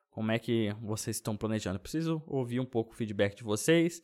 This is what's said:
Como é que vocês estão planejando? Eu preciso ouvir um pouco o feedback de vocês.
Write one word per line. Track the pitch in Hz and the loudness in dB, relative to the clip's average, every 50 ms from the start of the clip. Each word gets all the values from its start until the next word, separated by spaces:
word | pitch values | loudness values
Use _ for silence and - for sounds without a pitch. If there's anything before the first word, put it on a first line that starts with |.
| _ _ | _ _
Como | - 110 110 107 113 | -8 -4 -2 0 0
é | 117 | 0
que | - - 117 113 110 101 104 107 | 0 2 2 2 2 2 -2 -4
vocês | 117 101 107 104 - - 107 | -4 -4 -4 -4 -4 -4 -6
estão | - - 120 107 | -4 -4 -4 -4
planejando? | 101 - 107 110 107 - 98 92 | -2 -2 0 0 0 0 -2 -4
Eu | 98 - | -4 -4
preciso | - - 156 165 165 165 156 151 | -4 -4 -2 -2 0 -2 -2 -4
ouvir | - 143 135 127 120 120 127 | -4 -2 -2 -2 0 0 -2
um | 131 | -2
pouco | 123 - 117 113 - - | 0 0 -2 -2 -2 -2
o | |
feedback | - 120 107 104 101 101 101 - | -6 -4 -2 2 2 2 2 0
de | - 120 | -2 -2
vocês. | 107 104 104 - - 165 170 165 170 170 - | -2 0 2 4 6 6 6 6 2 0 -6